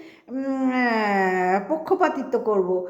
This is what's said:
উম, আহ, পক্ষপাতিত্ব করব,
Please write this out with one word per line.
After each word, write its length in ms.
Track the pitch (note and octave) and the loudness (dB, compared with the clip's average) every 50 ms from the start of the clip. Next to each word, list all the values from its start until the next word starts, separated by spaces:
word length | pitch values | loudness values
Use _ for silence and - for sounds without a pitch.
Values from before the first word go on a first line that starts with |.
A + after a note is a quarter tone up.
| - - - - _ | -18 -20 -20 -20 _
উম, 440 | - A#3+ C4+ C4+ C4+ C4+ C4 C4 C4 | -10 -8 -6 -4 -4 -2 0 0 0
আহ, 880 | B3+ B3+ B3 A#3+ A3+ A3 G#3+ G#3 G3+ G3 F#3+ F#3 F#3 F#3 F3+ F3+ F#3 G3+ G3 | 2 2 2 2 2 2 2 2 2 2 2 2 2 2 2 2 2 0 0
পক্ষপাতিত্ব 720 | G3 D#4 D#4 - - F#4+ - E4 - - C#4 A#3+ - - A3+ | -2 -4 -2 -2 0 0 2 2 0 0 -2 -4 -2 -2 -2
করব, 480 | - A3 G#3 G3 F3+ F3+ F#3 F3+ F3+ - | 0 0 0 2 2 0 0 -2 -4 -6